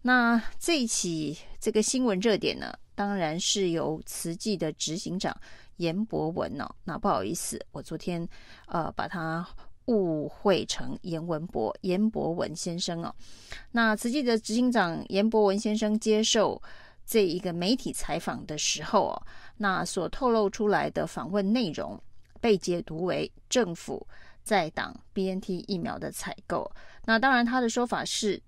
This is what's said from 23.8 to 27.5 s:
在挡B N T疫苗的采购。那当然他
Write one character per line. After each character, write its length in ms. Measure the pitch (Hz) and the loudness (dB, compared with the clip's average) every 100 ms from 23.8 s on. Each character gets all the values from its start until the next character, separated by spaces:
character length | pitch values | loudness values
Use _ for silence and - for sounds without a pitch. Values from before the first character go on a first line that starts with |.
| - 135 - - - - | -8 -10 -10 -16 -18 -16
在 260 | - 202 165 | 2 2 2
挡 260 | - 80 - - | -4 -6 -10 -8
B 160 | - 190 | -2 -2
N 100 | 185 | -2
T 200 | - 180 - | -4 -6 -4
疫 100 | 190 | -4
苗 220 | 165 - | -2 -4
的 120 | 156 | -6
采 240 | - - - - | -6 -10 -10 -4
购。 240 | 175 - - - - - | -4 -4 -10 -16 -10 0
那 120 | 226 | 4
当 160 | 269 | 6
然 100 | 254 | 4
他 160 | 233 | 4